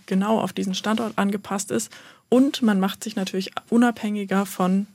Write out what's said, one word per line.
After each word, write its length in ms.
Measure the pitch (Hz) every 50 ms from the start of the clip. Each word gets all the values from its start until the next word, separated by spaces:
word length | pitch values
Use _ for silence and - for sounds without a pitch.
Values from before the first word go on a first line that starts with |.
| -
genau 340 | - 196 190 196 208 226 214
auf 120 | - 190 -
diesen 220 | - 190 190 185
Standort 380 | 185 - 214 214 226 233 214 - -
angepasst 520 | 196 196 202 202 196 - 190 202 - -
ist. 220 | 240 233 - - - - - - - _ _ -
Und 320 | - 247 262 277 311 - -
man 180 | 220 208 190
macht 240 | 185 202 202 - -
sich 120 | 226 214
natürlich 360 | - 190 185 - 190 190 196 - - - -
unabhängiger 800 | - 233 240 240 226 - - 208 208 208 202 190 190 196 202
von 400 | 196 - - 185 180 185 196 208 - -